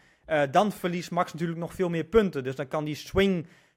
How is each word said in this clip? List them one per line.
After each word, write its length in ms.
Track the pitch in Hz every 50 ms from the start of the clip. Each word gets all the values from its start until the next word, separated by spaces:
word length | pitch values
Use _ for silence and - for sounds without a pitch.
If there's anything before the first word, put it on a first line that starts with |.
| _ _ _ _ _
eh, 160 | - 160 151 143 139
dan 200 | 131 175 208 208
verliest 400 | - - - 180 175 180 165 -
Max 220 | 170 175 180 - -
natuurlijk 260 | 147 170 170 165 165
nog 140 | 170 - -
veel 160 | - 185 175
meer 140 | 170 165 156
punten. 400 | 165 - 226 208 180 147 139 127
Dus 120 | 131 131
dan 120 | - 143
kan 160 | - - 156 151
die 120 | 151 147
swing, 520 | - - - - 190 196 196 185 170 151 - - _ _ _ _